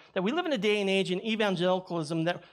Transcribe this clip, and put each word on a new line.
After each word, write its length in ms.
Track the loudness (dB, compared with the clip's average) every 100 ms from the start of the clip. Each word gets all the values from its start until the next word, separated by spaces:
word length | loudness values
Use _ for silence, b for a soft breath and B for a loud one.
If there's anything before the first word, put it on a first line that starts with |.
| B
that 80 | -2
we 100 | 0
live 140 | 0 -2
in 80 |
a 40 | 0
day 240 | 2 2
and 80 | 2
age 220 | 2 0
in 120 | -2 -2
evangelicalism 1000 | 0 0 2 2 0 -2 -6 -2 -2 0
that, 180 | -2 B